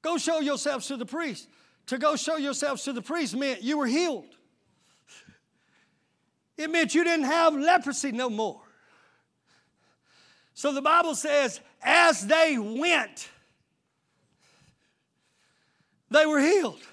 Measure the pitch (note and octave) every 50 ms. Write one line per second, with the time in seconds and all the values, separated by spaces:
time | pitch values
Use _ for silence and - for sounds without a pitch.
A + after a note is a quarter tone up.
0 | - D#4 F4 D4 - D#4+ E4 D#4 D4 C#4+ C#4+ A3+ - D4 C#4 B3 - - C#4 A#3+
1 | A#3+ - B3 E4 E4+ D4 G3 - - _ _ _ _ _ _ _ _ - B3 C4
2 | C4 D4+ D4+ - - D4+ D#4+ D#4 C#4 C#4+ C4+ - C#4+ C#4+ C4+ - - C#4 C4+ A#3+
3 | - - E4 E4+ D4+ F#3+ F3+ B3+ C#4 C4+ B3 F#3 G3+ B3 D4+ D4+ C#4 A#3 B3 D#4
4 | F4+ E4+ C4+ G#3+ - - _ _ _ _ _ _ _ _ _ _ _ _ _ _
5 | _ _ - - _ - _ _ _ _ _ _ _ _ _ _ _ _ _ _
6 | _ _ _ _ _ _ _ _ _ _ _ - D4+ D#4+ E4 E4+ D#4+ A3 - D#4
7 | F4 E4+ E4+ D#4+ C#4 B3+ D#4 E4 E4 E4 D#4 C#4 C#4+ E4 F4+ F4+ - C#4+ C4 -
8 | - C#4 A3 A#3 B3+ B3 G#3+ G#3 A3 G3 - - - _ _ _ _ _ _ _
9 | _ _ _ _ _ _ _ _ _ _ _ _ _ _ _ _ _ _ _ _
10 | _ _ _ _ _ _ _ _ _ _ _ - - D4 C#4 C#4 C#4 D4+ D#4+ E4+
11 | F4 E4 C#4+ - - D4+ C#4+ D4 C#4 A#3 E3+ - _ _ _ _ - B3 D4+ F4
12 | E4+ E4+ C#4+ F3 G3 G3+ D#4 D#4+ D#4+ D#4+ C#4+ A#3+ G#3 G#3 A3+ B3+ D#4 F4 E4+ D4
13 | A3+ G#3 - - - - - _ _ _ _ _ _ _ _ _ _ _ _ _
14 | _ _ _ _ _ _ _ _ _ _ _ _ _ _ _ _ _ _ _ _
15 | _ _ _ _ _ _ _ _ _ _ _ _ _ _ _ _ _ _ _ _
16 | _ _ A#3 D4 D#4 D4+ D4+ C#4+ C4+ D#4+ F#4+ G4 D#4+ A3 D#3 - - -